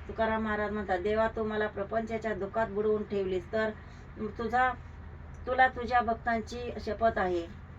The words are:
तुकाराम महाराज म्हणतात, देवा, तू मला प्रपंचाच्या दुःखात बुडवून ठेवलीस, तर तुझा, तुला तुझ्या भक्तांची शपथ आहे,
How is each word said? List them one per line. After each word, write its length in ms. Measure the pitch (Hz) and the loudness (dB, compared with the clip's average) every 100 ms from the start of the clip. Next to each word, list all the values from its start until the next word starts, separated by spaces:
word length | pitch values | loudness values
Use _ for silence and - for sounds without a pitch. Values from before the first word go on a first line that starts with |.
| - | -10
तुकाराम 360 | - 220 220 | 0 2 2
महाराज 260 | 220 214 214 | 2 0 0
म्हणतात, 280 | 208 196 185 | -2 0 0
देवा, 300 | 185 214 220 | 2 4 2
तू 160 | 220 | 2
मला 220 | 220 214 254 | -2 0 0
प्रपंचाच्या 680 | 202 196 226 220 226 220 | -2 -2 0 0 -2 -2
दुःखात 320 | 196 190 226 220 | -2 -2 0 0
बुडवून 360 | 202 214 214 | 2 2 2
ठेवलीस, 500 | 208 202 190 185 - | 0 0 0 0 0
तर 180 | 220 220 214 - - - - | 0 0 -2 -12 -16 -14 -8
तुझा, 520 | 214 208 226 240 254 240 - - - - - - - | -6 -4 0 4 2 2 -10 -14 -14 -14 -14 -12 -4
तुला 220 | 254 262 | 4 4
तुझ्या 320 | 247 233 247 | 4 2 2
भक्तांची 720 | 233 226 - 233 220 240 240 214 | 4 0 0 0 -2 -6 -6 -6
शपथ 340 | 220 208 226 226 | -4 2 4 4
आहे, 460 | 185 175 170 - - | 2 0 -2 -10 -14